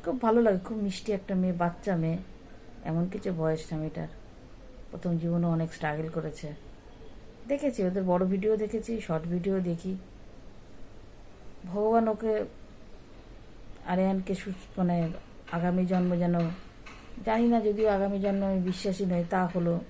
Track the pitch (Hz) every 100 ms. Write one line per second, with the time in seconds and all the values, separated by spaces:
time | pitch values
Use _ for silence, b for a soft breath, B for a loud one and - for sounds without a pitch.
0 | - 254 233 233 226 185 - 220 202 180
1 | - 196 190 190 185 175 175 170 202 175
2 | 160 170 - - - - - - - 160
3 | 180 196 190 165 160 160 160 160 156 165
4 | 160 - - - - - - - - 170
5 | 180 170 170 170 170 165 165 - 156 151
6 | 160 170 156 - 151 147 - - - -
7 | - - - - 233 285 285 233 185 190
8 | 185 180 185 196 214 214 214 226 233 226
9 | - 160 165 175 190 190 175 170 185 185
10 | - - - - - - - - - -
11 | - - - - - - 185 196 214 226
12 | 226 220 226 214 202 - - - - -
13 | - - - - - - - - - 180
14 | 190 190 185 185 202 185 - - 180 175
15 | 160 175 - - - 170 175 180 180 185
16 | 180 175 175 175 165 180 - - - -
17 | - - - 220 240 233 214 208 220 196
18 | 196 196 202 196 196 190 185 180 202 185
19 | 190 175 170 190 180 175 170 170